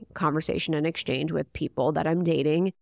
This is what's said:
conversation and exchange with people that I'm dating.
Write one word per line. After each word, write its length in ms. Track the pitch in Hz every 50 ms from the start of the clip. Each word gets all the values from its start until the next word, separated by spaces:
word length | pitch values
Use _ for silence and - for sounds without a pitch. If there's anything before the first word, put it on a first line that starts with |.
| - - -
conversation 600 | - 170 151 143 156 160 - - - - - 160
and 140 | 147 151 165
exchange 440 | 165 - - - 131 131 147 160
with 200 | 151 143 151 - -
people 380 | - 156 - - - 127 143 156
that 140 | 160 156 156
I'm 160 | 165 175 180
dating. 500 | 165 165 139 139 151 151 170 185 190 - _